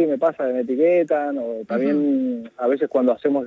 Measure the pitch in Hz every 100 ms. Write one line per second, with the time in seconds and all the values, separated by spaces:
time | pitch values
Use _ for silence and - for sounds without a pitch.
0 | 160 135 165 156 135 127 120 131 165 175
1 | 156 151 143 139 117 113 110 - 143 147
2 | 294 135 127 120 117 - 123 135 - 135
3 | 127 120 147 139